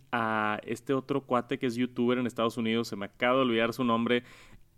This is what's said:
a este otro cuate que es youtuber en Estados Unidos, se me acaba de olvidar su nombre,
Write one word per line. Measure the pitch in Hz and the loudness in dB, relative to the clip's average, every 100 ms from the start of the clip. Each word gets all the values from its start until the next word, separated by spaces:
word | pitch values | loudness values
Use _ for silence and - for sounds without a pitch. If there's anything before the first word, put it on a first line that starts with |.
| - | -6
a | 120 113 110 107 107 | -2 0 0 0 -2
este | - 113 - | -6 -6 -2
otro | 135 127 135 | -2 0 -4
cuate | - 123 117 135 | 0 -2 0 -4
que | 131 | -2
es | 117 | -2
youtuber | 123 123 120 123 | -2 0 0 2
en | 123 | -2
Estados | 113 117 117 | 0 -2 0
Unidos, | 113 117 117 | 0 0 -2
se | 101 | -6
me | 101 | -10
acaba | - 123 131 | -2 2 2
de | |
olvidar | 131 113 113 | 2 2 0
su | 113 | 0
nombre, | 123 117 117 123 - - - - _ | 0 2 2 0 -2 -20 -20 -20 _